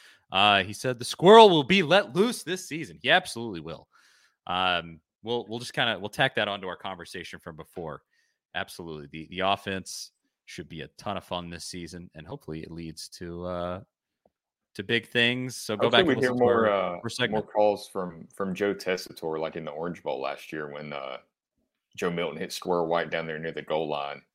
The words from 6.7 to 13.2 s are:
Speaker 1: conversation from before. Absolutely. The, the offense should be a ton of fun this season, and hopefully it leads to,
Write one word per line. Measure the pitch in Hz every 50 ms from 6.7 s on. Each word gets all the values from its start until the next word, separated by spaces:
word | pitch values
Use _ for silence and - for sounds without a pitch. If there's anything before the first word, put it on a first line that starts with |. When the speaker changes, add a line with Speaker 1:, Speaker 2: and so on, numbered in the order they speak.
| 87
Speaker 1:
conversation | - - 98 95 87 85 - - 92 82 - - 85
from | - 87 80
before. | 80 85 - _ 90 82 78 71 67 _ _ _ _ _ _ _ _ _ _ -
Absolutely. | 92 98 - - - 87 82 80 - 73 71
The, | 82 80 - -
the | 90 90
offense | 92 98 101 - - 101 95 92 90 - - - - - _ _ _ _ _ _ _
should | - - - 80 78
be | 85 78
a | 76 71 _ -
ton | - 107 98
of | 90 -
fun | - 92 87 87 85
this | 85 82 -
season, | - - 90 85 80 90 87 87 92 -
and | 80 78
hopefully | 87 135 147 - - 78 80
it | - -
leads | 82 85 85 80 78 - - -
to, | - -